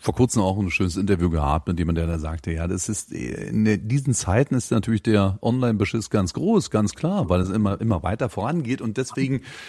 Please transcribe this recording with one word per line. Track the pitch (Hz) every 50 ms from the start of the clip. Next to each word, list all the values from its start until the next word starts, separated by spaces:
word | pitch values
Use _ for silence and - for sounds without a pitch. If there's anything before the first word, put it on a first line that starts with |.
vor | - - -
kurzem | - 127 120 - 113
auch | 95 92 95 107
ein | 98 87
schönes | - - 98 90 82
Interview | 95 101 98 98 82 87 87
gehabt | 82 78 73 71 76 85 - 95
mit | 87 82
jemandem, | 85 85 85 82 82
der | 82 85
da | 78
sagte, | 76 78 85 87 - 87
ja, | 82 80 85
das | 87 95 92 - -
ist, | 104 - - -
in | - - 60 60 - - - - - 110 107
der, | 107 104
diesen | - 101 110 131 143 135 139
Zeiten | 117 - - 92 95 120 143 - 139
ist | 123 - -
natürlich | 117 110 - 113 113 101 -
der | 113 107 101 98 95 95 -
Online-Beschiss | - 117 123 131 127 117 110 98 101 - - 110 - -
ganz | - 104 95 87
groß, | - - 156 208 233 185 - -
ganz | - 107 107 98 -
klar, | - - 170 202 202 117 85
weil | 92 92
es | 92 95
immer, | 92 110 104 98 98 -
immer | 113 113 101 80
weiter | - 87 110 - 135 113
vorangeht | - - 107 131 170 170 131 113 131 135
und | 127 110 104
deswegen | 127 131 - - 135 135 131 135 120 - - - - -